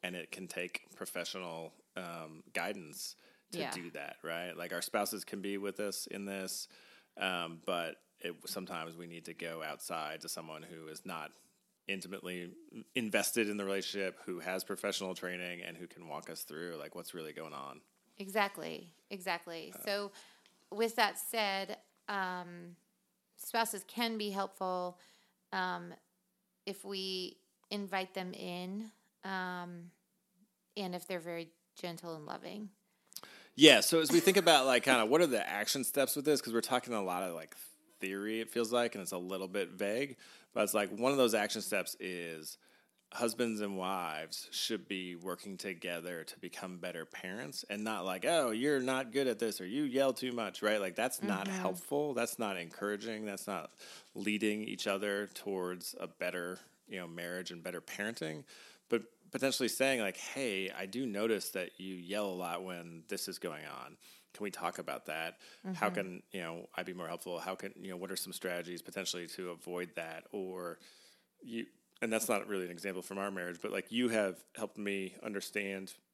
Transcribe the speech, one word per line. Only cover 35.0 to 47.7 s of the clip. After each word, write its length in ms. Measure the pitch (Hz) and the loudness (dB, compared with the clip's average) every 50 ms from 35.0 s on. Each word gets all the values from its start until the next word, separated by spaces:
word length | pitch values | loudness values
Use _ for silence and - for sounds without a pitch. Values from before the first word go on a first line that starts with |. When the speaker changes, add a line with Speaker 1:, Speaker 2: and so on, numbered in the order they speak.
| 110 | 8
Speaker 1:
what 140 | 107 127 160 | 8 8 8
are 60 | 175 156 | 8 8
the 180 | 127 107 95 - | 6 4 2 2
action 360 | 85 101 107 - - 143 127 | 0 0 2 2 2 2 0
steps 320 | - - 143 135 127 - | 0 4 4 4 4 2
with 80 | 151 135 | 0 4
this, 160 | 147 151 131 | 4 4 4
'cause 120 | - 123 113 | 4 2 2
we're 80 | 117 | 2
talking 320 | 110 - 135 127 - 120 120 | 2 4 2 2 2 2 0
a 100 | 107 98 | 0 2
lot 200 | 92 90 90 95 | 2 2 0 0
of, 100 | 92 85 | -2 -4
like, 200 | 80 80 80 - - - - - _ _ _ - _ | -6 -10 -12 -14 -16 -16 -18 -18 _ _ _ -12 _
theory, 400 | - 95 95 98 101 107 110 113 | -4 -4 -2 -2 -2 0 0 -2
it 100 | 113 110 | -2 -2
feels 220 | - 117 117 107 | 2 2 2 4
like, 240 | 120 123 120 113 - | 6 4 4 4 0
and 60 | 104 | -2
it's 100 | 95 87 | -6 -4
a 60 | - 90 | -4 -4
little 300 | 90 90 98 92 95 92 | -2 -2 -2 -2 -2 -2
bit 200 | 92 101 95 82 | 0 -2 -2 -2
vague, 480 | - 92 104 101 104 117 143 143 131 - - - - - - _ _ | -2 -2 0 0 2 0 0 -2 -6 -12 -16 -20 -20 -20 -20 _ _
but 100 | 117 107 | 2 2
it's 100 | 101 - | 4 4
like 180 | 110 101 95 | 2 2 2
one 200 | 104 104 117 131 | 0 2 4 4
of 60 | 139 139 | 6 8
those 160 | 127 117 107 | 6 8 8
action 280 | 110 104 107 - 110 | 6 4 4 0 -2
steps 340 | 101 - - 98 90 - - - | -2 0 0 0 0 0 -4 -6
is 580 | 101 92 92 87 85 85 82 78 78 - - - _ - - - _ _ _ _ _ _ - | -4 -4 -4 -4 -4 -6 -6 -8 -10 -12 -14 -14 _ -20 -20 -20 _ _ _ _ _ _ -4
husbands 480 | - 123 117 113 117 123 117 110 104 | 0 0 0 2 2 0 0 2 0
and 160 | 104 101 98 95 | -2 -2 -2 -2
wives 720 | 92 92 98 92 87 82 78 78 80 80 - - - - | 0 0 0 0 0 -2 -2 -4 -6 -6 -8 -10 -10 -6
should 340 | - - - - 113 101 90 | -4 -2 0 0 0 -2 -2
be 300 | - 104 92 92 90 90 | -4 -4 -4 -4 -6 -8
working 420 | 85 85 95 90 90 - 104 98 92 | -8 -4 -6 -6 -6 -6 -10 -10 -6
together 680 | - 98 95 82 - 90 87 85 82 90 90 82 80 | -4 -6 -6 -4 -4 -4 -4 -4 -4 -6 -6 -6 -8
to 120 | - - - | -10 -12 -10
become 380 | - 87 - - - 92 90 90 | -12 -10 -8 -8 -8 -8 -8 -6
better 280 | 82 92 85 82 80 | -6 -6 -6 -6 -8
parents, 580 | - - - - 92 95 107 131 147 139 - - | -8 -10 -10 -8 -6 -6 -6 -8 -8 -8 -8 -6
and 120 | - | -4